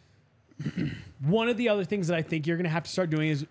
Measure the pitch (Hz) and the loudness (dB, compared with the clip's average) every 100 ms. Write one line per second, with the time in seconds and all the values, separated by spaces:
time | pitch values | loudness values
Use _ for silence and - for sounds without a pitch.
0 | _ _ _ _ _ - - - 151 - | _ _ _ _ _ -8 -6 -2 -4 -6
1 | - - 139 220 226 226 233 208 180 208 | -14 -4 0 2 2 2 2 2 0 0
2 | 165 170 151 160 147 170 175 165 - - | 0 0 0 -2 0 0 0 -2 -2 -2
3 | 185 156 156 147 156 | 0 2 2 0 0